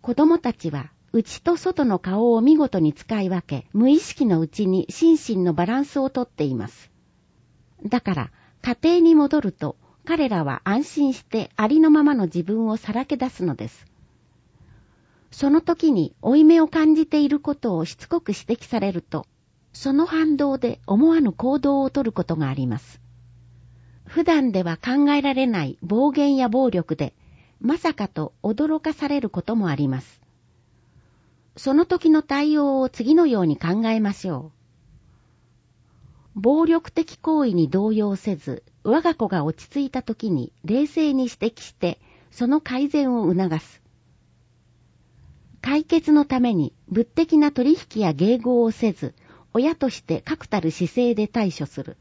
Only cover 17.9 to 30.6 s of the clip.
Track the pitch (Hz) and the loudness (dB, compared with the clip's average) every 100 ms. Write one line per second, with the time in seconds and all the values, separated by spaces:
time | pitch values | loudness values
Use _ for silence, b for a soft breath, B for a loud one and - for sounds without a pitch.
17.9 | - - 339 - 208 - 233 - 233 196 | -10 -6 -6 -4 -8 -4 -6 -4 -4 -4
18.9 | 175 - 156 - _ _ _ _ - 277 | -6 -8 -10 -10 _ _ _ _ -10 -2
19.9 | 269 349 320 311 277 285 269 240 - - | 0 0 0 0 0 0 -2 -4 -6 -2
20.9 | 202 311 330 254 - 247 277 277 277 269 | 2 4 4 2 0 -2 0 0 0 0
21.9 | 285 226 208 175 160 143 139 127 110 - | -2 -4 -4 -4 -2 -4 -2 -4 -6 -10
22.9 | - - - - - - b b b b | -20 -20 -20 -20 -20 -20 b b b b
23.9 | b - 302 339 320 262 190 170 165 - | b -8 -4 0 2 2 -2 -4 -6 -4
24.9 | 269 285 285 277 262 262 208 139 - 165 | 0 2 2 0 -2 -2 -2 -4 -8 -4
25.9 | 214 285 277 285 269 247 240 262 180 - | 0 0 2 0 2 0 0 0 -2 -4
26.9 | 156 143 _ b b b b 226 330 330 | -6 -6 _ b b b b -4 -2 -4
27.9 | 311 202 - 156 _ 202 214 302 311 311 | -4 -8 -8 -10 _ -6 -4 -2 -2 -6
28.9 | 311 285 285 226 180 - 226 185 139 143 | -6 -4 -4 -4 -8 -4 -4 -2 -2 -4
29.9 | 131 - _ _ _ _ _ | -4 -10 _ _ _ _ _